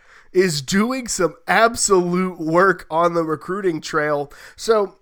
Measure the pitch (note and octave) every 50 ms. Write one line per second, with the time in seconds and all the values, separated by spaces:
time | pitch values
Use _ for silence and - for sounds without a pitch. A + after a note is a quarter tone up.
0 | _ _ - - - _ - F3+ F#3+ F#3 D3+ D3 C3 B2 F#3 G3 A3 B3 C4 C4
1 | A#3+ G#3+ - - F3 D#3 D#3+ - _ - F3+ G3+ A3+ A#3 A#3+ A#3+ - - G3 F3+
2 | F3 F3 F3 F3+ F#3 F#3 F3 E3+ D#3+ D#3 D#3+ F3 G3 F#3+ F3 - - - D#3 E3
3 | E3+ E3+ E3+ E3+ E3 D#3+ D#3 D3 - - F#3 G#3 G3 F3+ D#3+ D3+ - - - D#3
4 | D3+ D3+ D3 C#3+ C#3+ - - - - - - - - A3 A3+ G#3+ G3+ F#3+ - _